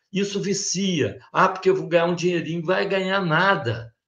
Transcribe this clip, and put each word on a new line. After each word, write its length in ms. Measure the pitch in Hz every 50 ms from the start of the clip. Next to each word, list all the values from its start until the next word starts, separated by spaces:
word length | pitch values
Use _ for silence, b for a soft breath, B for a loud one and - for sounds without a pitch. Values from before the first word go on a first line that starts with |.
| _ _ -
Isso 260 | 180 202 196 - 202
vicia. 800 | 165 196 190 156 - - - 175 196 190 180 147 120 104 - B B B B
"Ah, 160 | 160 180 185
porque 200 | - - - 190
eu 60 | 185
vou 120 | 185 -
ganhar 180 | 160 170 170 170
um 100 | 175 180
dinheirinho." 480 | 165 160 180 175 165 143 151 165 175 156
Vai 240 | 160 185 202 196
ganhar 380 | 170 190 190 185 185 190 196 190
nada. 680 | 165 151 165 185 196 196 165 123 117 110 117 - - _ _ _